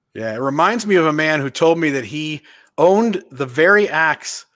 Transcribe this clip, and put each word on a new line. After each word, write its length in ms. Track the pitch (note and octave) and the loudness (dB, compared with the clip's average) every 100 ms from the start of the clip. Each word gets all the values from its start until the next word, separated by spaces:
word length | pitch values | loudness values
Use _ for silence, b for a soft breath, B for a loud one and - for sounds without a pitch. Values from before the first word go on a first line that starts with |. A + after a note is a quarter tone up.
| _ | _
Yeah. 200 | - A2 | -10 -8
It 60 | A#2 | -6
reminds 480 | C3+ D3 F3+ A#3 G#3 | -4 0 0 0 0
me 80 | F#3 | 2
of 100 | D#3+ | 2
a 80 | |
man 280 | D3+ D#3 D#3 | 0 0 -2
who 80 | C#3 | -4
told 300 | - E3 E3 | 0 2 2
me 100 | D#3+ | 0
that 140 | C#3 G#2+ | -4 -6
he 360 | D3+ D#3 D3 _ b b - | -8 -8 -10 _ b b 2
owned 460 | E3+ G3 A#3 F#3 - | 4 4 2 -2 -6
the 160 | C3 C3+ | -8 -6
very 440 | B2 E3+ G#3 G3+ | 2 4 4 2
axe 560 | D#3 D#3+ D3 - - - | 0 0 -2 -6 -14 -16